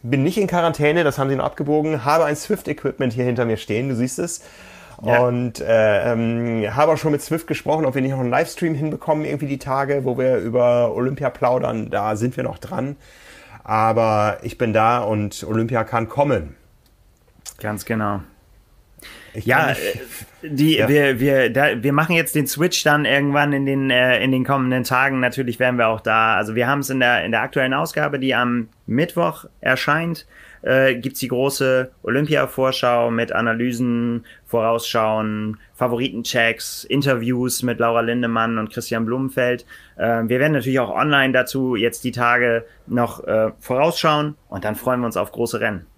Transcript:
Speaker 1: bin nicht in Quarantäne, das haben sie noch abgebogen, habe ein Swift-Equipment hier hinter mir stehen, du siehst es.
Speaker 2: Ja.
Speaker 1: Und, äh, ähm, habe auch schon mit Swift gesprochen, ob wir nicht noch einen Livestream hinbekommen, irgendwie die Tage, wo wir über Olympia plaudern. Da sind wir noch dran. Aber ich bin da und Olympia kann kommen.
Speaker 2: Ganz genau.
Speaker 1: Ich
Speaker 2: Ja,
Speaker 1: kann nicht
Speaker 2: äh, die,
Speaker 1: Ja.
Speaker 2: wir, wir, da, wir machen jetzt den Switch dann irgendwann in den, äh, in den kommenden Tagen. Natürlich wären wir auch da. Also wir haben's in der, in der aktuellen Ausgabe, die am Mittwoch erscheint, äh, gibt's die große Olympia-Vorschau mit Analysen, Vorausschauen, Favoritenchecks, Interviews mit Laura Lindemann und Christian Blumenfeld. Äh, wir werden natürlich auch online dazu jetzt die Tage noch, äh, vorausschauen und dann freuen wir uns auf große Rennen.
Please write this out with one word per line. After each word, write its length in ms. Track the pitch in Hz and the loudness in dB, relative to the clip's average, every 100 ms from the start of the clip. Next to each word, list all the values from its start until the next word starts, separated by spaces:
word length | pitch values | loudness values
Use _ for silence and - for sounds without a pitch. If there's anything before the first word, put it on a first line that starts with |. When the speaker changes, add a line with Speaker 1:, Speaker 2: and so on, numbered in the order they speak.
Speaker 1:
bin 200 | 120 147 | 0 2
nicht 160 | 165 202 | 2 2
in 80 | 190 | 0
Quarantäne, 560 | 175 165 151 147 165 | 2 2 2 2 4
das 140 | 151 139 | 2 0
haben 120 | 135 | 0
sie 60 | 135 | 0
noch 80 | |
abgebogen, 600 | - - 143 151 156 156 | -2 -4 0 0 0 0
habe 200 | 117 160 | 2 2
ein 120 | 151 151 | 2 0
Swift-Equipment 760 | - 202 - 147 135 - 131 | -4 -4 -4 -4 -4 -2 -2
hier 120 | 117 | 0
hinter 200 | 127 120 | -2 0
mir 120 | 117 107 | 0 -2
stehen, 320 | - 107 139 | -2 -2 -2
du 60 | 117 | -2
siehst 220 | 127 - | -2 -4
es. 240 | 175 - - - - - - - | -6 -8 -14 -20 -20 -20 -20 -10
Speaker 2:
Ja. 160 | - 120 | 0 2
Speaker 1:
Und, 400 | 123 123 123 113 | 4 0 -4 -4
äh, 520 | 78 113 107 101 120 | 2 4 4 4 2
ähm, 520 | 117 117 117 120 113 104 110 | 0 0 -2 -2 -2 -2 2
habe 160 | 156 | 2
auch 40 | 151 | 2
schon 140 | 156 | 0
mit 100 | 139 | -2
Swift 240 | - 160 - | -2 -6 -4
gesprochen, 400 | 151 - 156 143 | -6 -2 0 0
ob 80 | |
wir 80 | 131 | 0
nicht 80 | 131 | -2
noch 80 | 135 | -2
einen 100 | 123 | 0
Livestream 440 | 123 165 - 170 | 0 -2 -2 -4
hinbekommen, 500 | 151 156 - - 151 | -2 -4 -4 -2 -2
irgendwie 220 | 151 143 143 | -2 -4 -4
die 120 | 139 | -6
Tage, 460 | 139 131 139 143 | -4 -2 0 0
wo 140 | 127 123 | -2 0
wir 180 | 127 123 | 0 0
über 540 | 104 117 123 123 120 | 0 2 4 4 2
Olympia 360 | - 123 110 120 | 0 -2 -2 -6
plaudern. 600 | - 123 127 123 113 - | -2 0 0 -2 -4 -4
Da 240 | 101 107 | -2 -2
sind 220 | 107 120 127 | -2 -2 -2
wir 80 | |
noch 140 | 123 - | -8 -8
dran. 380 | - - 135 143 - - - - - - | -8 -6 -6 -10 -18 -20 -20 -20 -20 -20
Aber 720 | - 110 110 113 113 107 104 101 | -2 0 2 2 2 2 2 0
ich 160 | 117 - | -8 -4
bin 140 | 120 | 0
da 260 | 107 110 123 | 4 4 2
und 440 | 107 107 104 - 98 | 0 -2 -4 -6 -4
Olympia 340 | 110 113 117 | -2 0 -2
kann 240 | 110 117 113 | 0 -2 -2
kommen. 460 | - 143 113 76 - _ _ _ _ _ _ _ _ - - | 0 2 2 -2 -16 _ _ _ _ _ _ _ _ -20 -10
Speaker 2:
Ganz 240 | 107 104 | -6 -6
genau. 360 | - 110 104 101 - _ _ - _ _ _ _ - - - | -4 -2 -2 -4 -8 _ _ -20 _ _ _ _ -20 -20 -14
Speaker 1:
Ich 120 | 113 107 | -6 0
Speaker 2:
Ja, 120 | 131 | 2
Speaker 1:
kann 100 | 147 | 2
nicht 100 | - | 0
Speaker 2:
äh, 180 | 101 - - - - - 156 | -4 -6 -10 -16 -18 -16 -8
die, 260 | 139 151 151 | 0 2 4
Speaker 1:
Ja. 120 | 143 | 4
Speaker 2:
wir, 300 | 147 143 127 | 4 4 2
wir, 320 | 139 135 123 | 2 4 2
da, 320 | 120 147 117 | 2 2 2
wir 100 | 123 | 0
machen 220 | 143 160 | 2 2
jetzt 200 | 165 160 156 | 2 2 0
den 100 | 135 | -2
Switch 360 | - 180 - | 0 0 2
dann 200 | 156 147 | 2 2
irgendwann 480 | 131 139 143 143 143 | 4 2 2 2 2
in 120 | 139 139 | 2 0
den, 240 | 139 135 | 0 2
äh, 320 | 123 127 120 | 4 4 4
in 80 | 131 | 2
den 140 | 131 | 0
kommenden 400 | 127 139 127 127 | 2 0 2 0
Tagen. 340 | 120 127 135 135 | 0 2 2 2
Natürlich 380 | 123 127 123 113 | 0 -2 -6 0
wären 200 | 127 123 | 0 4
wir 100 | 113 | 2
auch 120 | 107 | 2
da. 360 | - 110 113 101 | 2 2 4 2
Also 180 | 107 | 0
wir 140 | 110 120 | 0 0
haben's 220 | 143 135 | 0 -2
in 100 | 135 | 0
der, 240 | 123 117 | 2 2
in 80 | 85 | 0
der 80 | 113 | -2
aktuellen 300 | 131 143 131 | -2 -2 0
Ausgabe, 440 | 135 160 - 151 143 | 0 -2 -2 -2 -2
die 140 | 131 | 0
am 340 | 120 123 120 110 _ - | 0 0 -2 -4 _ -4
Mittwoch 600 | 117 170 - 170 156 - _ | -2 0 0 -2 -4 -16 _
erscheint, 680 | - 131 - 151 170 165 - - - - | -2 0 0 0 -2 -6 -10 -20 -20 -8
äh, 340 | - 131 135 123 | 0 2 4 0
gibt's 220 | 127 - | -4 -6
die 80 | 127 | -4
große 600 | 123 135 139 131 127 127 _ | 0 0 0 2 2 0 _
Olympia-Vorschau 1080 | - 127 147 147 135 - 131 127 123 120 117 | -2 0 2 0 0 0 0 2 2 2 2
mit 220 | 117 117 | 0 -2
Analysen, 920 | 110 113 113 123 117 123 117 120 117 - - - | -2 -2 -2 -2 -2 -2 0 -2 -4 -8 -20 -4
Vorausschauen, 1120 | 117 113 117 - 117 110 110 107 107 107 107 - | 0 0 0 -2 0 0 0 -2 -4 -6 -8 -16
Favoritenchecks, 1120 | - 123 117 135 104 117 127 113 113 - - | -4 -2 -2 -4 -6 -4 0 0 0 -8 -12
Interviews 760 | - 139 143 123 117 123 127 - | -4 0 2 0 0 0 0 -2
mit 160 | 123 113 | -4 0
Laura 200 | 117 117 | 2 2
Lindemann 580 | 117 120 120 117 113 113 | 0 0 0 0 0 -2
und 120 | 107 | -4
Christian 360 | - - 117 113 | -8 -4 -4 -2
Blumenfeld. 580 | 127 135 135 123 123 - - - - | -2 -2 0 0 -2 -8 -20 -20 -4
Äh, 260 | 107 117 113 | 0 0 0
wir 120 | 127 | 2
werden 120 | 147 | 2
natürlich 260 | 147 120 131 | 0 0 0
auch 120 | 117 | 0
online 420 | - 147 143 131 | 0 2 2 4
dazu 420 | 127 127 135 127 | 2 0 -2 -2
jetzt 300 | 117 117 - | 0 0 -2
die 80 | 127 | -6
Tage 520 | 123 120 123 120 117 113 - - | 0 2 2 2 0 -4 -20 -4
noch, 380 | 120 117 - | 0 0 -2
äh, 260 | - 110 110 - | -2 0 0 -4
vorausschauen 760 | - 127 156 170 165 151 147 147 _ | -4 0 2 2 2 2 0 -6 _
und 160 | 98 | -6
dann 120 | 104 110 | -6 -4
freuen 240 | - 123 | -2 0
wir 60 | 117 | -2
uns 100 | 98 | -2
auf 160 | 104 | -4
große 260 | 104 - 113 | -2 -4 0
Rennen. 260 | 110 98 - | -2 -4 -12